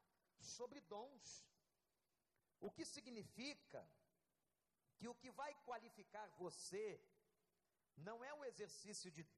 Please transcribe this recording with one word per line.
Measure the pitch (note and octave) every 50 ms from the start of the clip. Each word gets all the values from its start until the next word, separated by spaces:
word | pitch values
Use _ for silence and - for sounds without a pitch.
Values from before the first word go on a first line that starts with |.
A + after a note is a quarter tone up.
| - - _ _ _ _ _ -
sobre | - - - - B3 A3+ C4+ C#4+
dons. | G3 - G#3 G#3 A#3+ C#4 C#4 A#3 - - - - - - - _ _ _ _ _ _ _ _ _ _ _ _ _ _ _ _ _ _ _ _ -
O | - G#3
que | - - D#4+
significa | - - C#4+ G#3+ B3+ A#3+ G#3+ F#3 - - G#3 B3 D4 C#4+ - - - - A#2 D#3+ - - - - _ _ _ _ _ _ _ _ _ _ _ _ _ _ _ _ _ _ -
que | G3+ A#3+
o | A#3+
que | - - B3+
vai | F3+ C4 C#4 D4 C#4+ - -
qualificar | - B3 A3 A3+ A3 - G#3+ F#3+ - - G#3 G#3+ F3+ D3 D#3+
você | F3+ E3 - - - - F3+ G3+ A3 G#3 D#3+ - - - - - - _ _ _ _ _ _ _ _ _ _ _ _ _ -
não | C3+ D#3 G3+ A#3 A#3
é | B3 C#4 D#4
o | D4+ C#4+
exercício | B3 G3+ - G#3 E3 - - - G3+ G#3 - - F#3
de | D3 E3 D#3 - -